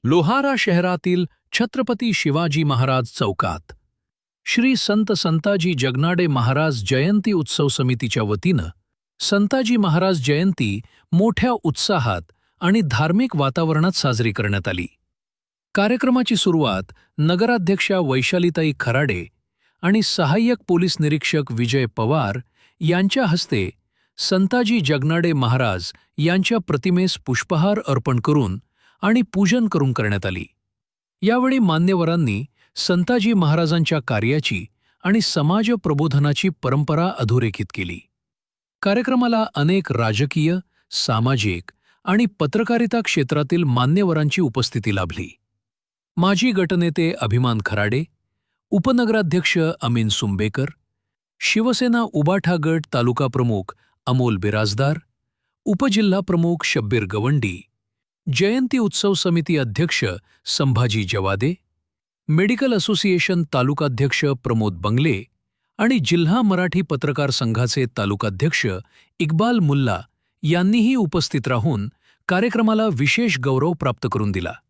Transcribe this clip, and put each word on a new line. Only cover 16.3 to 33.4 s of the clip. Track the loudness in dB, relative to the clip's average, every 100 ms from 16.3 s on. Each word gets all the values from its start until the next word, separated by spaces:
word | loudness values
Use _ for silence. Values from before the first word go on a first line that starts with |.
| 0
सुरुवात | 2 2 0 -2 -6 -18 _ -2
नगराध्यक्षा | 0 2 2 2 0 0 0 0
वैशालीताई | 0 0 0 0 0 0 -2 -2
खराडे | -2 0 0 -4 -8 _ _ _ _ _
आणि | 0 2
सहाय्यक | 0 0 0 2 2 -2 0
पोलीस | 2 2 0
निरीक्षक | 0 0 0 -2 -2
विजय | -2 0 0 -2
पवार | -2 0 0 0 -4 -10 _ _ _
यांच्या | 0 2 2 0 0
हस्ते | 0 0 -2 -4 -8 _ _ _ -8
संताजी | -2 0 2 2 2 0
जगनाडे | 0 0 0 0 0
महाराज | 0 0 2 0 -2 -6 -14 _ -4
यांच्या | 0 0 0 -2
प्रतिमेस | 0 -2 0 0 0 -2
पुष्पहार | -4 -4 -2 0 2 0 -2
अर्पण | -2 0 -2
करून | 2 0 0 -4 _ _ _ _
आणि | 0 2 0
पूजन | 0 2 2 2
करून | 0 0
करण्यात | 0 0 -2 -2
आली. | -6 -10 _ _ _ _ _ _ _
यावेळी | 0 2 2 2
मान्यवरांनी | 2 2 2 2 0 0 0 -2 -6 _ _ -8
संताजी | -2 0 2 0 2
महाराजांच्या | 2